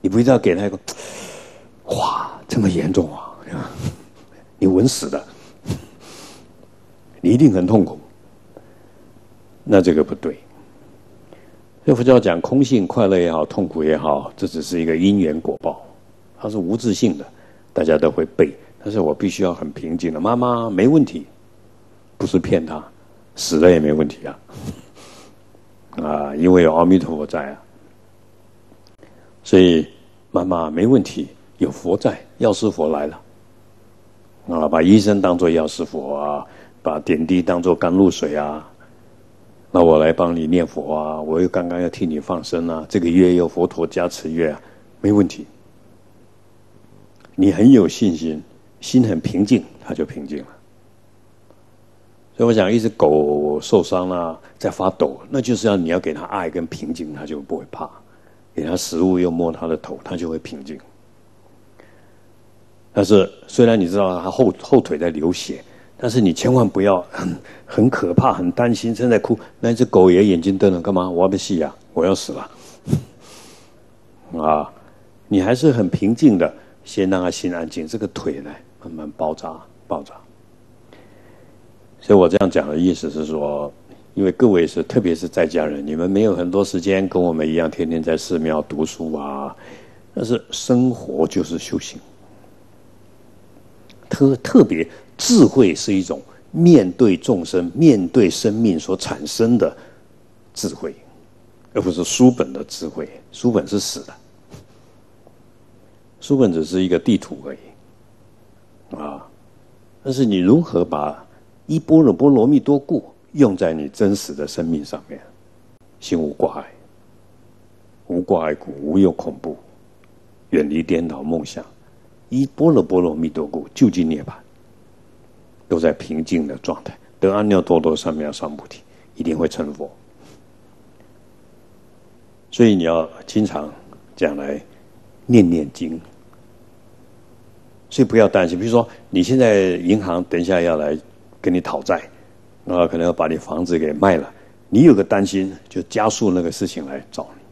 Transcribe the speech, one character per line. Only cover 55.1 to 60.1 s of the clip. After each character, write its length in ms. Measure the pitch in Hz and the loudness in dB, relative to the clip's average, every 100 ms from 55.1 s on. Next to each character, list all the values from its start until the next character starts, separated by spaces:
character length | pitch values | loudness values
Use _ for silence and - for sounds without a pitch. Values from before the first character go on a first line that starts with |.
| 65 - | -4 -8
那 120 | 139 | -6
就 140 | 127 | -2
是 120 | 113 113 | -2 0
要， 100 | 101 | 0
你 140 | 80 | 0
要 100 | 90 | -4
给 140 | 82 | -4
它 100 | 76 | -10
爱 240 | 85 101 87 | -8 -8 -6
跟 180 | 87 82 | -8 -10
平 260 | - 76 | -10 -10
静， 200 | 82 78 | -10 -12
它 140 | 73 73 | -12 -12
就 140 | 76 | -12
不 160 | 69 80 | -10 -12
会 80 | - | -12
怕。 180 | - - - _ _ _ - _ | -14 -14 -16 _ _ _ -20 _
给 100 | - | -10
它 120 | 78 87 | -6 -6
食 240 | - 85 | -6 -2
物， 180 | 92 90 | 0 2
又 120 | 90 | 0
摸 220 | 82 85 | -2 -4
它 140 | 78 85 | -4 -8
的 100 | 78 | -8
头， 220 | - - | -8 -16
它 140 | - | -12